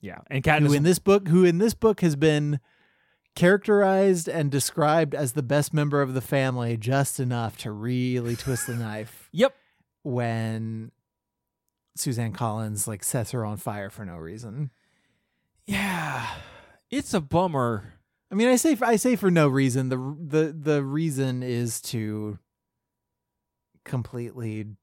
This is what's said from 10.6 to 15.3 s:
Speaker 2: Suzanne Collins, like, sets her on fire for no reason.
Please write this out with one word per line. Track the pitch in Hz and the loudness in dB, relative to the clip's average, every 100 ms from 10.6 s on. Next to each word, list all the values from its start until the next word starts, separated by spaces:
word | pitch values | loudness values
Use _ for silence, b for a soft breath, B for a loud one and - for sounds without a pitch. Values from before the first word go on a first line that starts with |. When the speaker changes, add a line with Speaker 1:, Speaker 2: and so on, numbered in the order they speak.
| 113 113 113 _ _ _ _ _ _ _ _ _ _ - | -6 -8 -12 _ _ _ _ _ _ _ _ _ _ -8
Speaker 2:
Suzanne | - 117 117 | -4 -2 -4
Collins, | 104 120 107 110 104 - | -2 -4 -4 -6 -6 -6
like, | 104 | -6
sets | - 135 107 | -4 -4 -4
her | 127 107 | -4 -6
on | 104 | -6
fire | - 104 98 | -8 -8 -10
for | - 101 | -12 -14
no | 85 | -12
reason. | 80 107 117 117 143 _ _ _ _ _ _ | -12 -14 -14 -8 -10 _ _ _ _ _ _